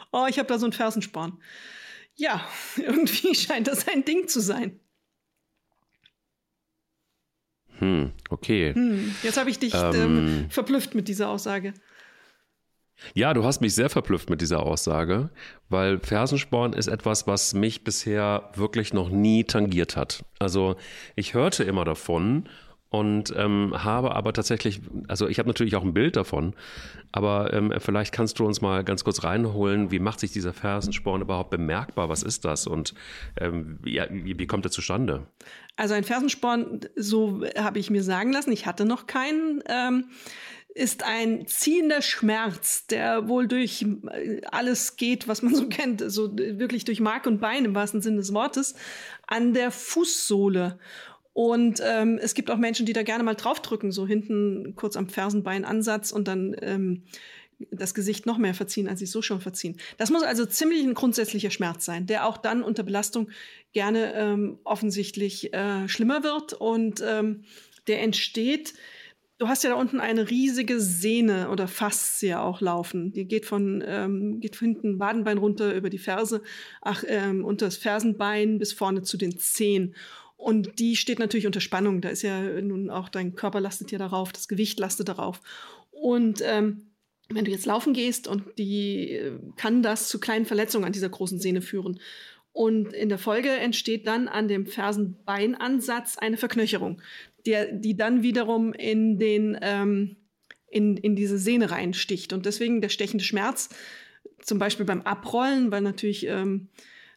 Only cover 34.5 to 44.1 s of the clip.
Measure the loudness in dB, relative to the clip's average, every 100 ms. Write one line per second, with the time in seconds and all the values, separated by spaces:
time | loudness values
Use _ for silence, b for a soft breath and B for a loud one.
34.5 | -2 -2 -4 -2 0 0 -2 -6 -18 B
35.5 | B B -4 0 0 0 0 0 0 0
36.5 | 0 -2 -6 -8 -6 0 2 2 0 -4
37.5 | -2 0 0 0 2 2 2 2 2 2
38.5 | 0 -2 0 2 2 -2 -2 0 0 0
39.5 | -2 -2 0 2 2 0 B B B B
40.5 | B -12 -2 -2 0 -2 0 0 0 -2
41.5 | -2 2 4 4 2 0 2 2 2 0
42.5 | -2 -2 -2 -2 0 0 0 2 2 2
43.5 | 2 0 0 -2 -2 -6